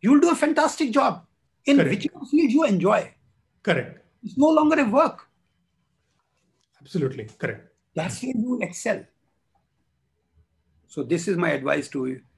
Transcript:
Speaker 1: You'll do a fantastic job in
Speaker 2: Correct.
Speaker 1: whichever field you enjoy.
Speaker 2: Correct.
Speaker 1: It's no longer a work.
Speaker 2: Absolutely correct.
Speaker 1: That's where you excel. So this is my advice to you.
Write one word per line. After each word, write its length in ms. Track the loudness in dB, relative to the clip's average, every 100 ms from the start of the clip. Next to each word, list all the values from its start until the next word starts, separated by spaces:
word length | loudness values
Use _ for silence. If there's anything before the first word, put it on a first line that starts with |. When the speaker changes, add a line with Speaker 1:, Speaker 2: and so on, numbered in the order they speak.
Speaker 1:
You'll 180 | 6 4
do 120 | 6
a 40 | 2
fantastic 560 | 2 2 0 0 -2
job 340 | 2 0 -2 _ _ _ _ 2
in 120 | 4
Speaker 2:
Correct. 120 | 4 0
Speaker 1:
whichever 220 | -6 -10 -2
field 260 | 2 2
you 120 | 2 2
enjoy. 480 | 2 2 0 -2 _ _ _ _ _
Speaker 2:
Correct. 360 | -4 -2 -4 -14 _ _
Speaker 1:
It's 140 | -12 0
no 120 | 4
longer 300 | 4 4 2
a 100 | 2
work. 380 | 2 0 -2 -20 _ _ _ _ _ _ _ _ _ _ _ _ _ _ _
Speaker 2:
Absolutely 440 | -10 -6 -6 -6 -16 -10
correct. 300 | -10 -10 -16 _ _ -8
Speaker 1:
That's 260 | -8 -8
where 100 | -6 -4
you 240 | -4 -4
excel. 440 | -6 -8 -6 -6 -8 _ _ _ _ _ _ _ _ _ _ _ _ _ _ _ _ _ _
So 160 | -10
this 240 | -4 -4 -2
is 100 | -2
my 140 | -2
advice 360 | -2 -2 -4 -4
to 160 | -6 -8
you. 140 | -8 _